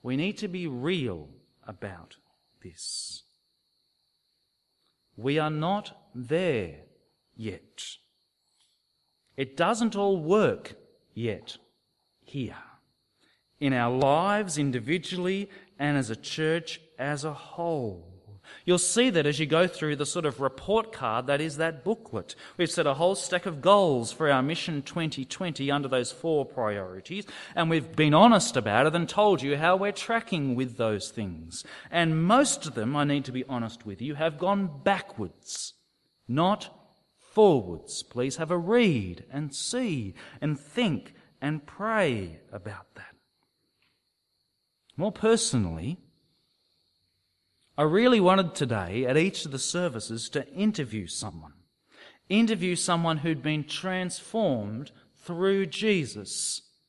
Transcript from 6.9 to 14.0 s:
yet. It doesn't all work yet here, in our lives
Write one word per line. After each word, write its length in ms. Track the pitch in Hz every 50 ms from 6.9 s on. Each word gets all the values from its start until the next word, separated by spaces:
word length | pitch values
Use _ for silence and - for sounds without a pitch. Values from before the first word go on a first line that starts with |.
| _ _ _ _ _ _ _ _ _
yet. 640 | - 110 107 - - _ _ _ - - - - - _ _ _ _ _ _ _ _ _ _ _ _ _ _ _ _ _ _ _ _ _ _ _ _ _ _ _
It 220 | - 135 131 -
doesn't 380 | - 170 185 240 220 233 220 190
all 220 | 202 202 202 196
work 580 | 180 151 156 190 220 202 135 101 - - - - - - _ _ _ _ _ _
yet 440 | 110 117 113 101 82 - - - - _ _ _ _ _ _ _ _ _ _ _ _
here, 420 | _ - - 139 123 107 - - - - - _ _ _ _ _ _ _ _ _ _ _ _ _ _ _ _ _
in 140 | 147 139 131
our 200 | 123 120 120 127
lives 640 | 131